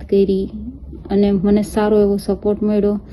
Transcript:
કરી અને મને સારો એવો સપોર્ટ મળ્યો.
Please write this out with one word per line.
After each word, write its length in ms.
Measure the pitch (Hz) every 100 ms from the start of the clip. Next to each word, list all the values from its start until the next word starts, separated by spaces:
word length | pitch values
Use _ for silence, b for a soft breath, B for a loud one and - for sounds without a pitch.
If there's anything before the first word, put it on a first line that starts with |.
| -
કરી 340 | 196 196 190 196 214 220 - - - -
અને 180 | 202 202 196 202
મને 180 | 208
સારો 400 | 208 220 208 208 202
એવો 120 | 202
સપોર્ટ 420 | 202 196 208 208
મળ્યો. 340 | 208 208 202 208 -